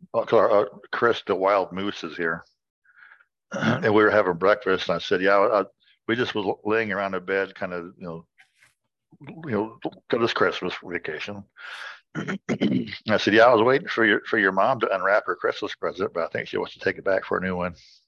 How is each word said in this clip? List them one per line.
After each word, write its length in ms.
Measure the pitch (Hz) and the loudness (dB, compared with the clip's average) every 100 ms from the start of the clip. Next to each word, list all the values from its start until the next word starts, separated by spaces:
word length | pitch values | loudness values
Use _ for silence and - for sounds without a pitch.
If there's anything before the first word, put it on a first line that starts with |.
| - | -6
uh, 520 | 117 104 113 104 104 - - - | -4 2 4 6 4 2 -6 -10
Chris 300 | - 117 110 - | 0 0 0 -2
the 80 | 95 | 0
wild 380 | 95 101 85 | 2 2 0
moose 320 | 90 101 - 85 | -6 -6 -8 -10
is 100 | 76 | -4
here, 300 | 82 85 - _ _ _ _ _ | -4 -4 -10 _ _ _ _ _
<clears throat> 520 | - - _ _ - | -20 -20 _ _ -12
and 320 | - 113 117 113 | -4 -2 0 2
we 80 | 107 | 4
were 60 | 107 | 4
having 260 | 104 92 85 | 4 2 2
breakfast. 520 | 95 104 95 92 - | 2 2 0 -2 -2
And 80 | 85 | -4
I 40 | |
said, 220 | - 92 | -2 0
"Yeah, 160 | 95 101 | 4 4
I, 260 | 104 107 98 _ _ _ - | 4 2 -2 _ _ _ -4
we 80 | 117 | -2
just 200 | 123 110 | -2 -2
was 200 | 98 - | -4 -4
laying 300 | 104 110 110 | -2 -2 0
around 220 | 98 98 92 | -2 -2 -4
in 100 | 90 | -2
bed, 280 | 98 95 | -2 -2
kind 200 | - 95 | -6 -8
of, 140 | 90 87 - | -8 -12 -14
you 80 | 90 | -12
know, 180 | 82 - _ _ _ _ _ _ _ _ - 143 160 160 | -12 -16 _ _ _ _ _ _ _ _ -20 -20 -14 -4
you 60 | |
know, 260 | 104 110 - - - - | -4 -4 -6 -10 -8 -2
'cause 120 | 123 | 0
it's 80 | 117 | 2
Christmas 400 | - 95 - 90 - | 2 0 0 -8 -8
vacation." 600 | 92 87 - 76 - 101 98 - - - | -10 -8 -8 -10 -10 -12 -16 -20 -18 -16
<clears throat> 320 | - - _ - | -16 -18 _ -10
I 1000 | 139 196 - - - 127 113 - - 104 | -8 -8 -6 -2 0 0 -4 -8 0 2
said, 160 | - | 4
"Yeah, 100 | 107 120 | 6 8
I 60 | |
was 80 | 117 | 6
waiting 280 | 117 139 185 | 4 2 0
for 160 | - 107 | 0 2
your, 160 | 110 | 2
for 160 | - 113 | 0 2
your 160 | 98 | 2
mom 260 | 95 110 120 | 2 0 0
to 160 | 110 95 | -2 0
unwrap 300 | 92 101 - | 2 0 0
her 100 | 90 | -4
Christmas 400 | 117 - 101 - | -2 -4 -6 -6
present, 380 | 87 78 98 | -6 -4 -4
but 100 | - | -4
I 40 | 82 | -6
think 200 | - - | -6 -6
she 80 | - | -6
wants 180 | 92 - | -6 -4
to 40 | |
take 180 | 95 92 | -4 -2
it 60 | |
back 220 | 98 95 - | 0 0 0
for 140 | 95 | -2
a 20 | |
new 160 | 92 90 | -2 -4
one." 180 | 90 85 - _ | -4 -8 -20 _